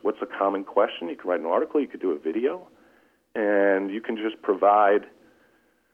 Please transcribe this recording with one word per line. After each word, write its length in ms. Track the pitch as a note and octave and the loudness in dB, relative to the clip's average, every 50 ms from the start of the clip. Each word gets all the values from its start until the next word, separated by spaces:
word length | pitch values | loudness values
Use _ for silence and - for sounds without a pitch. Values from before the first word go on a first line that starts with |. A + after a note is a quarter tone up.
What's 200 | - G2 - - | -4 -4 -4 -4
a 40 | - | -6
common 400 | - - - G2 G2 G2 G2 G2+ | -8 -4 -2 -2 0 0 -2 -6
question? 420 | - - G2+ G#2 A2+ - - E2+ E2+ | -4 0 2 2 2 0 -6 -10 -10
You 80 | D#2+ | -10
can 140 | - - F#2+ | -8 -4 -4
write 100 | F2+ E2+ | -4 -2
an 60 | D#2 | -2
article, 340 | E2 F2+ A2 D3 D#3 - D3+ | -2 -2 -2 -2 0 -2 -2
you 80 | C3+ - | -2 -2
could 140 | - - | -6 -6
do 100 | - F#2 | -4 -4
a 80 | D#2+ D2 | -4 -4
video, 480 | - - - A2 A#2+ C#3+ E3+ F#3 F3+ - _ _ _ _ _ _ _ _ _ _ _ _ - | -4 -6 -4 -2 -2 -2 -4 -6 -12 -18 _ _ _ _ _ _ _ _ _ _ _ _ -6
and 560 | A#2+ A2 G2+ G#2 G2+ G2 G2+ G2 F#2+ G2 G2 | -4 -2 0 2 2 2 2 2 0 0 -4
you 100 | G2 A2 | -6 -8
can 160 | - - A#2+ G#2+ | -6 -6 -6 -4
just 240 | G#2 A2 G#2+ - | -4 -6 -6 -4
provide 640 | - - G2+ F2+ F#2+ G2+ G2+ G#2 G#2+ G2 G2+ G#2 - - - _ _ _ _ _ _ _ _ _ _ _ _ _ _ _ | -2 -2 0 4 4 6 6 6 6 6 4 2 0 -4 -16 _ _ _ _ _ _ _ _ _ _ _ _ _ _ _